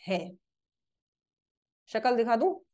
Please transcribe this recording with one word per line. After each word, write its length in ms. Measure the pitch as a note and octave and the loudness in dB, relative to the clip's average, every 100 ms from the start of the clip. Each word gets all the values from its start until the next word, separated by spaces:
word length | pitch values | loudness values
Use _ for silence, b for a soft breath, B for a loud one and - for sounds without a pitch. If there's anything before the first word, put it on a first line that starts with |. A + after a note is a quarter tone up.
| - | -6
हैं। 300 | F#3 F#3 - _ _ _ _ _ _ _ _ _ _ _ _ _ _ _ | -6 -6 -16 _ _ _ _ _ _ _ _ _ _ _ _ _ _ _
शक्ल 280 | A3 A#3+ B3 | -2 0 2
दिखा 200 | A3+ A3+ | 2 2
दूं? 200 | E4+ F4 _ | 2 -2 _